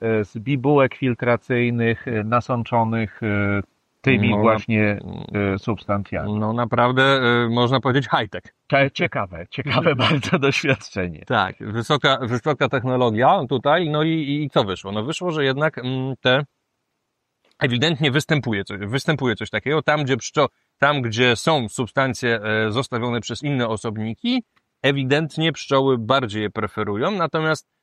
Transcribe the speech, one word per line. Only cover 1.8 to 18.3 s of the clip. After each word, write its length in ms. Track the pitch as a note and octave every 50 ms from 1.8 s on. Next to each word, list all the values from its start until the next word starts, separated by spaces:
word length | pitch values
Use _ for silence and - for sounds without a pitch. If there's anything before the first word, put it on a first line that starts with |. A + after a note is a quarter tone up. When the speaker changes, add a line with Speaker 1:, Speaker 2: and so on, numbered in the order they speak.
| A#2 A2+ A2+ - -
Speaker 1:
e, 160 | C3 A#2 G#2+ G#2
nasączonych, 1000 | A2 A#2+ A#2+ - - B2+ A#2+ A2+ - B2 A#2 A2+ A2+ A2+ A2+ A2 G#2 - - A#2
e, 380 | G#2+ G#2 G2+ G2+ G2+ G2+ G2+ G2 - _ _ _ _ _ _
tymi 280 | - B2+ C3 G#2 G#2+ A#2
Speaker 2:
No, 80 | G#2
Speaker 1:
właśnie, 600 | G#2 A2 A2+ A2 G#2+ - - A2+ G#2+ G#2+ G#2 G#2 G2+ - F2+ F2 E2+ - - -
Speaker 2:
na- 60 | G#2 G2+ G2 F#2+
Speaker 1:
e, 60 | G2
substancjami. 760 | - A#2+ G#2 - - - G2+ G2+ F#2+ - G2 E2+ C#2+ G#2 G#2 G#2
Speaker 2:
No 140 | G#2+ G#2+ A#2
naprawdę, 500 | A#2+ A#2+ G#2+ - B2 A#2+ B2 B2+ C3 C3+
e, 460 | C#3 C#3 C3 B2+ A#2+ A#2+ A#2+ A#2+ A2+
można 300 | A#2 A#2+ B2 A#2+ C3+ B2+
powiedzieć 280 | - C3 B2 C#3+ B2 -
high-tech. 440 | E3 C#3+ A2+ G2+ - F2+ - - _ _ _ -
Speaker 1:
Cie-, 200 | D3 C#3 C3+ C#3
ciekawe, 540 | - - F3 - - B2+ G2+ F2 E2+ E2 F#2 -
ciekawe 460 | - C#3 - C#3+ - - E3+ E3 -
<laughs> 100 | B2 - G#2+ D#3 C3+
bardzo 180 | - - - D3
doświadczenie. 840 | C#3 D3 - - - C#3 C3 - - - - G2 F2+ F2 D#2 - -
Speaker 2:
Tak, 280 | - B2+ G#2+ F#2 F#2+ - -
wysoka, 580 | G#2+ G#2+ G#2 A#2 A2+ - D3+ C3 - C#3 C3+ A#2+
wysoka 480 | C3 A2 B2 A#2+ - D#3 C3+ - C#3+ A2+
technologia 720 | C#3 B2+ A#2 C3 B2+ B2+ B2 A#2 G#2+ A2 B2+ D3+ F#3+ F#3+ C3+ B2
tutaj, 400 | C#3+ A#2+ - C#3+ D#3 F3+ F3+ D3+
no 140 | D3+ D3+ D#3
i, 400 | D#3+ D#3+ D#3+ C#3+ C#3 C#3+ D3+ D3+
i 60 | C3+
co 140 | - D3+ A2+
wyszło? 280 | G2 F2+ - - G2
No 120 | G2+ G#2+ A2
wyszło, 280 | C#3+ D#3+ - F3+ F3+
że 120 | D#3 D#3 C#3
jednak, 340 | C3+ C3 C#3 D#3 D#3 -
mm, 360 | A#2+ B2 B2+ C3 C3 C3 C3+ B2+ -
te 220 | - B2+ B2+ C#3+ D3 - _ _ _ _ _ _ _ _ _ _ _ _ _ _ _ _ _ _ _ _ _ -
ewidentnie 520 | - B2+ A#2+ A#2+ D3 E3+ D#3+ A#2+ D#3 C3+
występuje 520 | B2 - - -